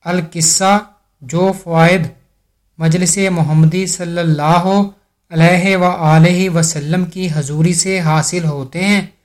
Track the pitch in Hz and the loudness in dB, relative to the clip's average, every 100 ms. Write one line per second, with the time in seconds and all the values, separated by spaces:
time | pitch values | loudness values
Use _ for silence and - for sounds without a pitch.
0 | 170 180 165 170 160 - 190 208 214 _ | -4 -4 -4 -4 -2 0 2 2 -2 _
1 | _ _ 131 165 190 190 170 165 165 185 | _ _ -6 0 0 -2 -2 2 4 2
2 | 160 - _ _ _ _ _ - 160 175 | -2 -8 _ _ _ _ _ -4 0 0
3 | 180 202 196 175 151 156 160 180 185 - | 0 0 0 0 0 4 4 2 -4 -6
4 | 175 170 170 147 147 175 185 196 202 - | -6 -4 -2 0 2 2 2 0 0 -6
5 | _ _ _ 160 165 180 190 190 180 175 | _ _ _ 2 2 2 0 0 0 0
6 | 156 156 170 180 190 165 165 151 143 180 | 2 4 4 2 0 0 -2 -4 -4 -4
7 | 180 190 185 151 139 151 165 175 190 190 | -4 -6 -6 -4 -4 -2 0 0 -2 -2
8 | 160 156 147 175 165 143 135 165 190 202 | 0 0 0 -4 -4 -6 -8 -4 0 0
9 | 190 _ | -2 _